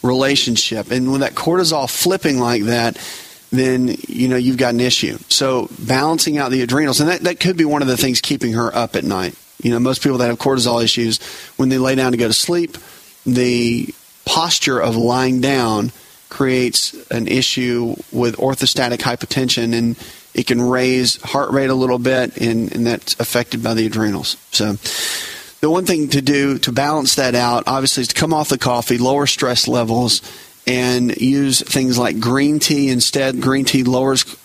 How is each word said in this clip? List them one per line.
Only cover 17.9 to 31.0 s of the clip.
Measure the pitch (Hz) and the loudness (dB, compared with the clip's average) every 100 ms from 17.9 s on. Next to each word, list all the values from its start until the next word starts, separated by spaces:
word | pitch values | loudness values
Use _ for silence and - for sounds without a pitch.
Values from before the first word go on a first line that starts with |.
| - - | -6 -6
with | 120 120 113 | -2 -2 0
orthostatic | 131 131 - - 123 120 | -2 0 0 0 0 0
hypotension, | 131 120 - - 131 - 117 117 | -2 -4 -4 -2 0 0 0 0
and | 117 120 - - - - | 0 -2 -10 -20 -8 -4
it | - | 0
can | 120 | 0
raise | 123 127 127 127 127 - | 2 2 2 2 0 -2
heart | - 139 143 | -2 -2 0
rate | 135 135 | 0 2
a | |
little | 131 127 123 | 2 2 2
bit, | 123 127 127 - | 2 2 0 -2
and, | 117 113 113 - | 0 0 -2 0
and | 117 | 0
that's | 120 - - | -2 -4 -4
affected | 117 120 120 120 | -2 -2 -2 -4
by | 117 | -2
the | 113 110 | 0 0
adrenals. | 110 110 98 69 - - | 0 0 0 -4 -8 -6
So | - 104 101 - - - - - - - - | -2 -2 -2 -6 -6 -6 -6 -10 -14 -18 -2
the | 156 | 0
one | 170 185 | 2 2
thing | 170 143 | 0 2
to | 143 | 0
do | 135 143 139 131 | 2 2 2 0
to | - | 0
balance | 123 143 156 131 - | 0 0 0 0 0
that | 127 | 2
out, | 120 120 120 - | 2 2 0 0
obviously, | 135 131 - | -2 -2 -2
is | 120 | -4
to | - | -2
come | 160 | 0
off | 160 151 | 0 0
the | - | -2
coffee, | 131 123 117 120 | 0 0 0 0
lower | 127 139 143 | 2 2 0
stress | - 131 120 - | 0 0 0 0
levels, | 123 113 113 123 - - - - - - | 0 0 0 0 -2 -4 -18 -20 -10 -2
and | 127 127 123 | 0 2 2